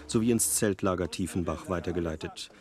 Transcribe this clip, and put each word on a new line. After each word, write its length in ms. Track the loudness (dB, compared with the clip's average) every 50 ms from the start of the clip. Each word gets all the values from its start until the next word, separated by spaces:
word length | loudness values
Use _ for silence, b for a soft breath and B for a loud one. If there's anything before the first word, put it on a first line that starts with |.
| B
sowie 240 | B 2 2 4 4
ins 240 | 4 4 2 2 2
Zeltlager 560 | 2 2 2 2 2 2 0 2 2 0 -2
Tiefenbach 580 | -2 -4 -4 -2 -2 -2 0 -2 -2 -4 -2 -2
weitergeleitet. 840 | -2 -2 -2 -2 -2 0 0 -2 -2 -4 -6 -8 -10 -10 -14 -14 B B